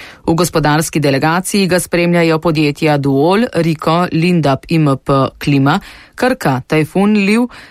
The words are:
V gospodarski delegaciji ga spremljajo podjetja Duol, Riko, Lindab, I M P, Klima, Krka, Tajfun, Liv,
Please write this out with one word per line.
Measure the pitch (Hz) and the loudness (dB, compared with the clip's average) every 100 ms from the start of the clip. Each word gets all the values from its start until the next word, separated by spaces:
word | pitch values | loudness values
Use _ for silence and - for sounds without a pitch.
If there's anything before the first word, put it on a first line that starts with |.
| - - - | -14 -10 -4
V | |
gospodarski | 165 175 165 151 151 160 160 | 0 0 0 0 0 -2 -2
delegaciji | 143 135 156 175 185 202 190 | 0 0 0 -2 -2 -2 0
ga | 180 | 0
spremljajo | 175 170 175 175 165 160 | -2 -2 0 2 2 0
podjetja | 170 156 147 143 156 147 | 0 0 -2 0 0 0
Duol, | 139 135 160 202 247 | 0 2 2 2 0
Riko, | - 165 151 - 165 180 | -2 -2 -2 -2 0 0
Lindab, | 165 175 175 147 135 - | 0 0 2 0 -2 -2
I | 165 | 0
M | 151 135 | 0 0
P, | - 139 131 - | 0 0 0 -4
Klima, | - 139 139 190 - - - | -2 2 2 0 -4 -18 -20
Krka, | - 254 254 156 131 - | -4 -2 0 -2 -4 -2
Tajfun, | 156 151 185 202 | -2 0 0 2
Liv, | 214 196 220 240 - - | 2 2 0 0 -6 -20